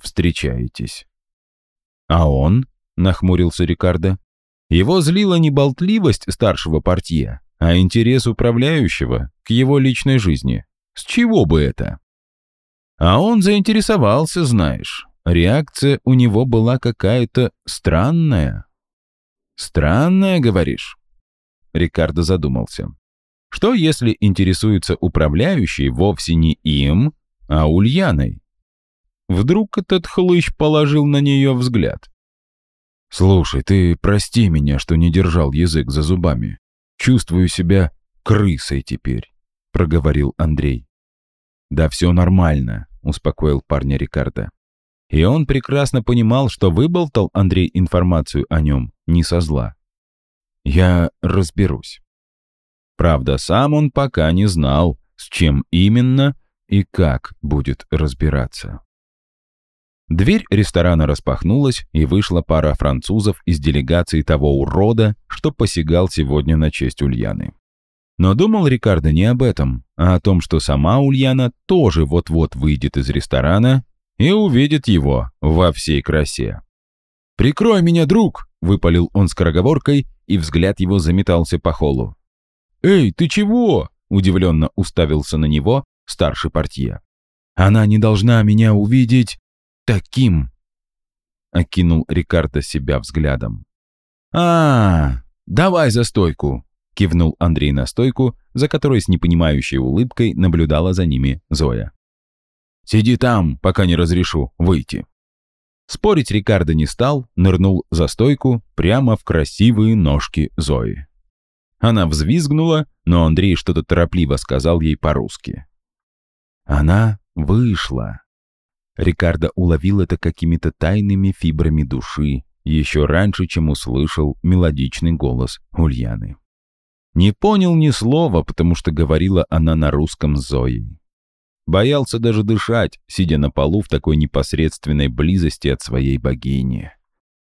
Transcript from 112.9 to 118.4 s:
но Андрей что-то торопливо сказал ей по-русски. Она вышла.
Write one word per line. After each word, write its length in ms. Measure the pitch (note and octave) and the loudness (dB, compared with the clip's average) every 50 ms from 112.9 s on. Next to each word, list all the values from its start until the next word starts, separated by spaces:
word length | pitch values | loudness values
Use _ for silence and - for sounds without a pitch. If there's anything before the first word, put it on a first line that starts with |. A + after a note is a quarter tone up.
| _ _ _ | _ _ _
но 180 | E2 F2 F2 E2 | 0 2 2 4
Андрей 300 | D#2+ D#2+ F2+ G2 G2 E2+ | 2 2 2 2 2 0
что-то 280 | - - - E2 D#2+ | 0 -2 -2 -2 -2
торопливо 540 | D2 - E2+ E2+ E2+ - - F2+ E2 C2 C#2 | -2 0 0 0 0 0 0 -2 0 0 -2
сказал 440 | C2+ - - B1+ C2+ C2+ E2 E2+ E2+ | -4 -4 -4 -4 -2 0 0 0 0
ей 180 | D#2 D#2 D2+ - | 0 -2 -2 -2
по-русски. 640 | - D#2 D2+ - G#1 - - - - - - - - - _ _ _ _ _ _ _ _ _ _ _ _ _ _ _ _ _ _ _ - | -2 -2 -2 -2 -4 -6 -10 -14 -14 -14 -14 -14 -16 -20 _ _ _ _ _ _ _ _ _ _ _ _ _ _ _ _ _ _ _ -2
Она 500 | C#2 C#2+ D2+ D#2+ F2+ G#2 A2+ A2 G#2 - _ _ _ | 0 2 2 4 4 4 2 2 0 -4 _ _ _
вышла. 840 | E2+ D2 D2 G2+ A#2 B2 A#2 F#2+ D#2+ - - C#2 B1 G#1+ G1+ G#1 - _ _ _ _ | -6 -2 0 0 2 2 0 0 -2 -4 -6 -6 -8 -8 -8 -12 -14 _ _ _ _